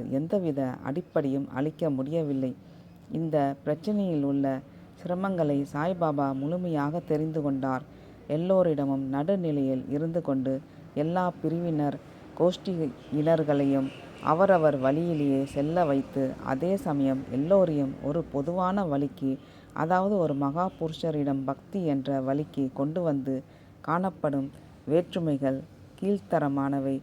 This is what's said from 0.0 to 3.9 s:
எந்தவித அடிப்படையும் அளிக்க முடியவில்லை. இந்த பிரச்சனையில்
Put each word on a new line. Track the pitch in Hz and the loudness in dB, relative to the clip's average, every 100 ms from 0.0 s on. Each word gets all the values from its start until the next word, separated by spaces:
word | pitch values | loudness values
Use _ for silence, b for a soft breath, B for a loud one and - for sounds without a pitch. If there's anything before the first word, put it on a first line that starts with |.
| 104 | -2
எந்தவித | 135 165 202 170 139 131 - | -2 0 -2 -2 -2 -4 -4
அடிப்படையும் | - 156 - 165 143 139 131 | -6 -6 -2 -2 0 -2 -4
அளிக்க | 127 151 151 160 | -2 -4 -2 -2
முடியவில்லை. | 131 135 165 147 135 131 - B B B B B | -2 -2 -2 -2 -2 -4 -6 B B B B B
இந்த | 160 165 151 139 139 | -4 0 2 0 -2
பிரச்சனையில் | 147 151 208 | -4 -4 -2